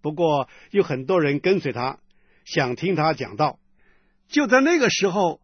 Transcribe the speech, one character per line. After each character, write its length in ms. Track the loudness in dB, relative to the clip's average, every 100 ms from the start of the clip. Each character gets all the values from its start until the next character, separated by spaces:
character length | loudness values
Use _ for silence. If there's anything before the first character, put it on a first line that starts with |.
不 120 | -8
过 360 | -2 0 0 -2 -10 -4
有 120 | -2
很 220 | 0 -4 0
多 160 | 0
人 180 | 2 0
跟 200 | 0 0
随 120 | -2
他， 280 | -4 -6 -8 _ _ _ _ -6
想 300 | -2 -2 -2
听 200 | -2 0
他 180 | 0
讲 240 | 0 -6 -2
道。 200 | -4 -4 _ _ _ _ _ _ _
就 180 | -2 4
在 160 | 4
那 160 | 4 2
个 140 | 0
时 180 | 0 -2
候 320 | 0 -2 -4